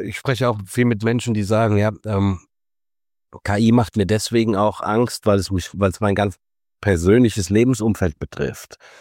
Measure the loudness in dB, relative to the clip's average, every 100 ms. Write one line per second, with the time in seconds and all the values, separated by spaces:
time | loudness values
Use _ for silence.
0 | -10 -8 -6 -2 -2 -4 -4 0 0 0
1 | 0 -2 -2 -2 0 0 2 2 0 -2
2 | -4 0 0 -2 _ _ _ _ _ _
3 | _ _ _ -10 -4 0 4 4 2 -2
4 | 0 -2 0 0 0 0 0 -2 -2 0
5 | -2 -2 0 0 0 -4 -4 -2 -2 0
6 | 0 0 -2 -4 _ _ _ _ 0 2
7 | 6 6 4 0 0 2 2 0 0 0
8 | -2 -4 -10 -8 -8 -8 -18 -20 -20 -20